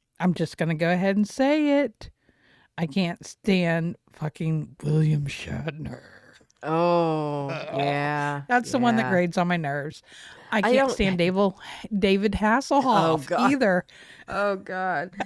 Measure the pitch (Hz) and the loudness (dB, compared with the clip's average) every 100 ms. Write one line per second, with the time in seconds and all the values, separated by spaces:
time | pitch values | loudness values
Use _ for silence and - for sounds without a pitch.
0 | _ - 175 165 160 - 165 160 170 180 | _ -4 -2 0 -4 -2 -4 0 0 2
1 | 196 196 208 - 269 302 294 285 262 - | 2 0 0 0 2 2 2 2 0 -6
2 | - - _ _ _ _ _ - 165 180 | -20 -20 _ _ _ _ _ -6 -4 0
3 | 175 - - - - 185 170 165 165 - | -2 -4 -14 -6 0 2 2 0 -2 -6
4 | _ - 156 - 160 156 147 - 147 156 | _ -10 -10 -6 -2 -2 -4 -8 -2 2
5 | 156 151 139 - - 139 151 151 135 127 | 2 0 -2 -8 -8 -8 -6 -8 -10 -12
6 | - - - - _ _ 143 160 175 175 | -16 -20 -20 -20 _ _ -4 0 2 4
7 | 165 156 151 147 139 160 147 143 143 143 | 2 0 -2 -4 -4 -6 -6 -4 -2 0
8 | 147 147 147 143 143 247 - 262 240 226 | -2 -2 -2 -4 0 0 0 0 2 2
9 | - 180 175 180 175 175 147 143 147 - | 2 2 2 0 0 0 -2 -4 -6 -12
10 | - - - - - 220 208 254 269 233 | -20 -20 -20 -20 -6 -2 2 4 2 2
11 | 196 180 170 185 196 - - - - 208 | 0 2 2 2 0 -2 -10 -16 -6 0
12 | 190 196 214 190 208 240 - 285 254 208 | 2 2 2 0 2 2 2 2 4 4
13 | 165 156 135 175 247 277 220 180 - - | 4 2 0 0 2 4 4 2 -2 -10
14 | - - - 196 202 190 202 185 185 156 | -20 -20 -10 -4 -2 -4 -6 -6 -4 -4
15 | 180 - | -6 -8